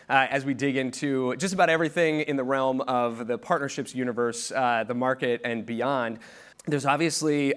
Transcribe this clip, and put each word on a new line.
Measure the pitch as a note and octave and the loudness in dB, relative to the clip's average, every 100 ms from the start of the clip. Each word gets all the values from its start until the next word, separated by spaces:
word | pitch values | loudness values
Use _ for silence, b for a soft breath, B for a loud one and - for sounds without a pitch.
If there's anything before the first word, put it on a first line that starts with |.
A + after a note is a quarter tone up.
| B | B
uh, | C3+ C3 | 4 4
as | C#3 | 0
we | C#3 | 0
dig | B2 C#3 C3 | 0 0 0
into | C3 B2+ C#3+ C3+ B2+ B2+ | -2 -2 -2 0 0 0
just | F#3 | -2
about | F#3 E3+ | 2 4
everything | D#3+ D#3+ E3 E3 D3+ | 4 2 2 2 2
in | D3+ C#3 | 0 -2
the | |
realm | B2+ C3+ C3 C3 | 0 0 2 0
of | B2+ B2 A#2+ A2+ A#2 | 0 0 0 -2 -4
the | A#2+ | -4
partnerships | - E3+ C#3 - A#2+ | 0 -2 0 -6 -6
universe, | B2+ B2 A#2 A#2+ A2+ - | -4 -4 0 -2 -2 -4
uh, | - B2 A#2 A2 | 0 2 0 0
the | |
market, | A#2+ B2+ C3 B2+ A#2+ | 0 0 0 0 0
and | B2 A#2 | -2 -4
beyond. | G#2+ A2+ B2 C3+ A#2 A2 B B B B - | -4 -4 0 0 -2 -6 B B B B -4
There's | D3 C#3 | -2 2
obviously | D3 D#3+ - D#3 D3 C#3 | 2 2 0 0 2 2